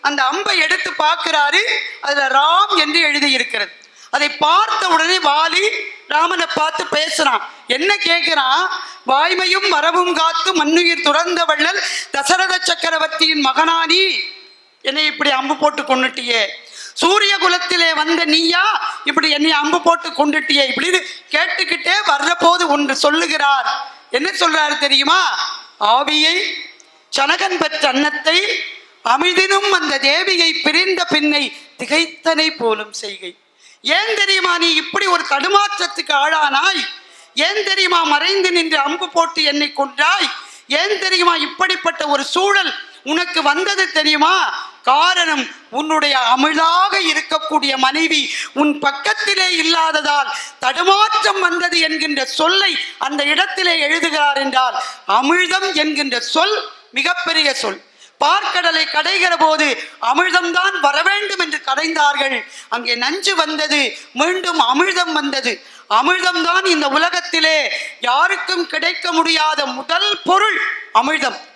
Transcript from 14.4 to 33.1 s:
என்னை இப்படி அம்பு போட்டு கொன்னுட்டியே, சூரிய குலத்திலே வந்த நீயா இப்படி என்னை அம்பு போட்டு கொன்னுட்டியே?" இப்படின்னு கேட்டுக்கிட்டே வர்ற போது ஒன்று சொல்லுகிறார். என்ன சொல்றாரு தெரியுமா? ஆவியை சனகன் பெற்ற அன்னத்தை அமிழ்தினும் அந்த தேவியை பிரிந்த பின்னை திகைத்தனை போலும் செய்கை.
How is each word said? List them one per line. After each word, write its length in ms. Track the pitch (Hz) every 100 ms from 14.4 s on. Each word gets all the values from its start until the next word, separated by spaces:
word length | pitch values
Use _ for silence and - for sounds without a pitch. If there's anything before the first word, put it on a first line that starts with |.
| - _ _ _
என்னை 220 | - 277 302
இப்படி 240 | - 294
அம்பு 260 | 262 269 285
போட்டு 260 | 294 294
கொன்னுட்டியே, 600 | 285 262 254 - 240 233 196 - - - -
சூரிய 420 | - 339 403 403 392
குலத்திலே 520 | 370 359 349 349 330
வந்த 300 | 311 311 330
நீயா 420 | 330 311 330 349 403 415 - -
இப்படி 260 | - 285 320
என்னை 240 | 294 311 302
அம்பு 180 | 294 339 339
போட்டு 240 | 339 330
கொன்னுட்டியே?" 560 | - 294 311 - 285 269
இப்படின்னு 300 | 233 320 359 370 - -
கேட்டுக்கிட்டே 680 | 294 359 359 370 339 349 392 415
வர்ற 200 | 285 285 349
போது 280 | 330 349 339
ஒன்று 280 | 285 285 262
சொல்லுகிறார். 720 | 294 302 339 311 285 269 - - - - -
என்ன 180 | 247 320
சொல்றாரு 480 | 381 339 311 302 294
தெரியுமா? 440 | 285 277 277 339 330 196 - - - _
ஆவியை 560 | 208 240 285 302 311 349 - - - - _ _ _ -
சனகன் 420 | 277 349 381 359
பெற்ற 220 | 311 311 302
அன்னத்தை 460 | 254 302 302 302 349 415 427 - - - _ -
அமிழ்தினும் 560 | 262 349 349 381 392 403 370
அந்த 160 | 311 277 277
தேவியை 420 | 311 381 359 330 320
பிரிந்த 360 | 302 311 370 370 349
பின்னை 320 | 302 294 294 262 - - _
திகைத்தனை 680 | 247 302 330 - 330 311 320 311
போலும் 340 | 233 214 214 -
செய்கை. 300 | 208